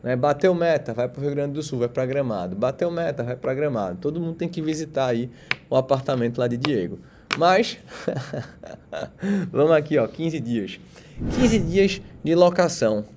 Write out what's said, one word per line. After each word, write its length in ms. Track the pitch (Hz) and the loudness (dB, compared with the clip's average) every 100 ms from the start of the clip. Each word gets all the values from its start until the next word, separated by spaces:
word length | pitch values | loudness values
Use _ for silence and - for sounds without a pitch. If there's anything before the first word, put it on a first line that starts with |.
né, 120 | 117 127 | 0 2
bateu 380 | 147 143 190 | 2 4 4
meta, 400 | 175 170 151 - | 4 2 2 0
vai 160 | 113 127 | -4 -4
pro 100 | 139 | -2
Rio 120 | 143 | -4
Grande 220 | 143 143 | -2 -4
do 100 | 143 | -4
Sul, 160 | 151 127 | -6 -2
vai 100 | 120 | -2
pra 160 | 127 131 | 0 -2
Gramado. 500 | 139 131 101 90 95 | -2 -2 -2 -4 0
Bateu 360 | 123 - 175 | -2 0 -2
meta, 320 | 170 165 131 | 0 -2 -2
vai 120 | 120 127 | -4 -4
pra 200 | 143 131 | -2 0
Gramado. 420 | 147 117 95 90 | 0 0 -2 -2
Todo 200 | 143 165 | -4 -2
mundo 160 | 165 165 | -4 -4
tem 120 | 170 | -4
que 140 | 175 | -2
visitar 460 | 156 156 156 139 131 | -2 -4 -4 -2 0
aí 240 | 117 120 - - - - | 0 -2 -10 -8 -8 0
o 80 | 131 | 0
apartamento 640 | 131 135 131 131 120 120 | 2 0 0 0 0 0
lá 100 | 123 | -2
de 100 | 120 | 0
Diego. 420 | 147 123 87 90 - - - - | 0 0 -2 -8 -16 -20 -8 2
Mas, 400 | 170 190 233 - - - - - - 147 - - 82 | 4 4 2 -6 -16 -8 -6 -4 -6 -10 -10 -16 -18
<laughs> 840 | 78 - 78 73 - 196 202 175 | -18 -12 -10 -10 -6 -2 -2 0
vamos 200 | 127 151 | 2 4
aqui, 260 | 160 151 151 | 4 4 0
ó, 80 | 113 | 0
quinze 340 | - 165 156 | -2 -4 -4
dias. 400 | 117 117 95 - - - - - - - | -2 -2 -4 -10 -18 -20 -20 -8 -4 4
Quinze 220 | 247 220 | 4 4
dias 420 | 156 185 196 - - - | 2 4 4 2 -10 -8
de 120 | 151 170 | 0 6
locação. 680 | 175 175 175 - 113 107 104 | 6 6 0 2 0 0 -4